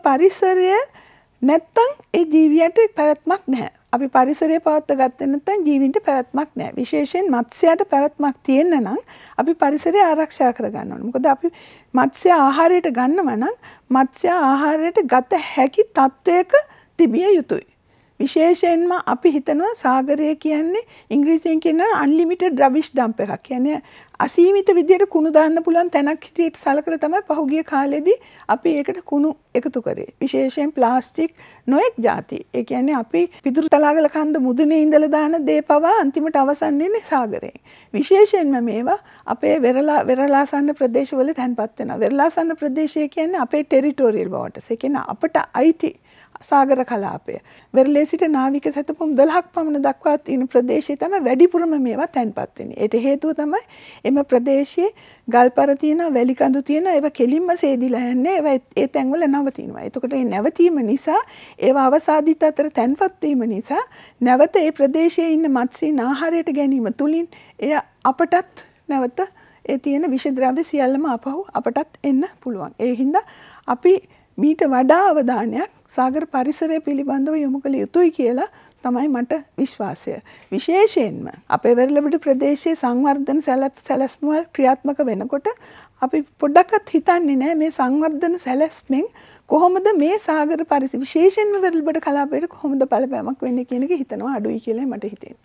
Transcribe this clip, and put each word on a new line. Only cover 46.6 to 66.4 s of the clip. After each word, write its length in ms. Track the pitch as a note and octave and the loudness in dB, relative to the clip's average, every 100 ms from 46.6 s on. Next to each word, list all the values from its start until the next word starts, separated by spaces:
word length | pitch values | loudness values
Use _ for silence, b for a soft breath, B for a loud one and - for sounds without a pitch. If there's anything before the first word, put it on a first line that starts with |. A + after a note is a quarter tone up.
| C4+ C4 B3 | 4 2 0
කලාපය. 500 | A#3 G3 F3 - - _ b b | -4 -6 -10 -12 -14 _ b b
වෙරළේ 320 | B3+ C4+ D4 D4+ | 2 2 2 0
සිට 180 | E4 E4+ | 0 0
නාවික 320 | C#4+ C4 C#4 D4+ C#4+ | 0 0 -2 -4 -6
සැතපුම් 360 | C#4+ D4+ D#4 C4 | -6 -6 -2 2
දොළහක් 280 | D4 E4 F4 | 4 2 -2
පමණ 300 | - D#4+ D4 | -4 -2 0
දක්වා 340 | C#4 C4+ D#4+ D4+ | -2 -2 0 -2
තියෙන 300 | - C4 B3+ | -2 -4 0
ප්‍රදේශයේ 440 | C4 B3 C4 - C#4+ | 0 2 -2 -2 -4
තමයි 180 | D#4+ G4 C4+ | -2 -2 0
වැඩිපුරම 480 | B3+ F4 F4 E4+ D4+ B3+ | 4 4 4 0 -2 -2
මේවා 220 | A3+ E4 - | -4 -4 -4
තැන්පත් 440 | A3+ - - - | -4 -4 -10 -10
වෙන්නේ. 160 | - - | -14 -6
ඒට 140 | A3 A3+ B3+ | -2 0 0
හේතුව 260 | C#4 D#4 D#4 | -2 -2 -4
තමයි 240 | D4 F#4+ - B B B A3 | -4 -4 -6 B B B -2
එම 100 | C#4 C#4 | 0 2
ප්‍රදේශයේ 580 | B3 B3 C4+ C#4 - F#4+ - b b - | 0 2 0 0 -2 -2 -4 b b 0
ගල්පර 380 | A#3 B3 B3 C#4 C#4 | 4 4 4 0 2
තියෙනවා, 300 | D4+ D#4 E4+ B3+ | 0 0 0 0
වැලි 180 | B3 C4 | 0 0
කඳු 260 | C4+ C4+ | 0 0
තියෙනවා. 340 | C4 D4+ F#4 D#4+ | -2 -2 0 0
ඒවා 160 | D4 - | -2 0
කෙලින්ම 280 | B3 D4 F4+ F4 | 0 0 0 0
සේදිලා 400 | D4 C4 B3+ B3 B3 | 0 0 -2 -2 -2
යන්නේ. 240 | B3 C#4+ F#4+ | -2 0 0
ඒවා 140 | D4+ C4+ | 0 -2
ඒ, 40 | - - | -2 -4
ඒ 60 | C4+ | -2
තැන්වල 360 | D4 C4 D4+ D#4+ | -2 -2 0 0
නවතිනවා. 580 | C#4 C#4 - - - - | 0 -2 -6 -12 -12 -10
එතකොට 240 | - B3 C#4 | -8 -6 -4
මේ 80 | B3 | -4
නැවතීම 480 | G3 A#3 D#4+ F4 D#4 A3+ | -2 -2 2 2 2 -2
නිසා, 320 | C4+ - F4 C5+ B B B | -2 0 -2 -2 B B B
ඒවා 280 | G#3 C4+ C4 | 0 2 4
අවසාදිත 520 | D4 - D#4 D4+ D#4 D#4 | 2 2 0 2 2 0
අතර 200 | D4+ D4+ - | 0 -2 0
තැන්පත් 360 | A#3+ C#4+ F#4+ F#4+ | -2 0 -2 -4
වීම 260 | D4+ C#4 A#3 | -4 -2 -2
නිසා 280 | G3+ - D#4 B4 b b b | -4 -4 -6 -6 b b b
නැවත 400 | B3 B3+ D#4+ G4 | 2 4 4 4
ඒ 80 | D#4 D#4 | 0 0
ප්‍රදේශයේ 520 | C#4 D#4 E4 E4 E4 D#4 | 0 2 0 0 0 0
ඉන්න 120 | D#4+ | 0
මත්ස්‍යයන් 500 | C4 B3 - D#4 D4 A#3+ | 0 -2 -4 -4 -2 -2
ආහාරයට 420 | C4+ E4 E4+ | -4 -2 -2